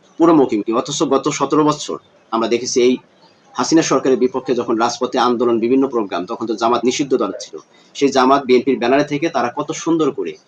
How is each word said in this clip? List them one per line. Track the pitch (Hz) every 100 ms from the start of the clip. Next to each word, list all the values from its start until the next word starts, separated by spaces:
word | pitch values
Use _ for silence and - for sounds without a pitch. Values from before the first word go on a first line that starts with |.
| _ -
পুরো | 165
মুখোমুখি। | 160 127 107 101
অথচ | 113 139 147
গত | 151 135 -
সতেরো | 135 139 151
বছর | 151 147 - 76 - _ _
আমরা | 113 113
দেখেছি | 120 - 127
এই | 127 127 - _ _ _ _
হাসিনা | - 127 160
সরকারের | 156 139 135 123
বিপক্ষে | 123 131 -
যখন | 120 117 113
রাজপথে | 120 - 123 131
আন্দোলন, | 120 117 120 117
বিভিন্ন | 117 135 135
প্রোগ্রাম, | 120 101 90 90
তখন | - 117
তো |
জামাত | 107 117 127
নিষিদ্ধ | 123 127 139 127
দল | 104 90
ছিল, | - 78 - _ _
সেই | - 139
জামাত | 131 131 139
বিএনপির | 127 123 135 120
ব্যানারে | 120 139
থেকে | 147 143 160
তারা | 135 120 143
কত | 147
সুন্দর | 156 165 165 147
করে | - 85 78